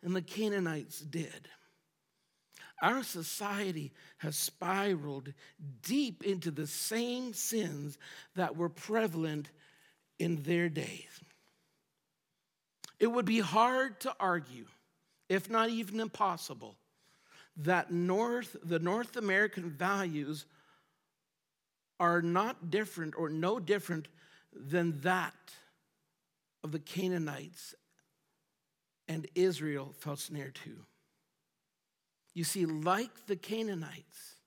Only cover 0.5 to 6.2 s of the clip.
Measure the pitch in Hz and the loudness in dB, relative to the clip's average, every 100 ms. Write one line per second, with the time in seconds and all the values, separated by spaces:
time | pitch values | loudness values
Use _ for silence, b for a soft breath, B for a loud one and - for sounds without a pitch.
0.5 | 202 180 156 135 - 151 165 143 - - | 2 0 -2 -6 -10 -8 -6 -6 -10 -18
1.5 | - _ _ _ _ _ _ _ _ _ | -20 _ _ _ _ _ _ _ _ _
2.5 | B B B 170 254 247 175 165 - 208 | B B B 2 2 0 -6 -6 -4 -2
3.5 | 202 202 165 143 - B B 151 151 - | -2 -2 -2 -6 -10 B B -4 -2 -4
4.5 | - 175 190 202 180 147 139 135 139 B | -4 0 2 4 2 0 -6 -8 -14 B
5.5 | B 147 123 - 254 277 175 | B -12 -10 -2 2 2 -2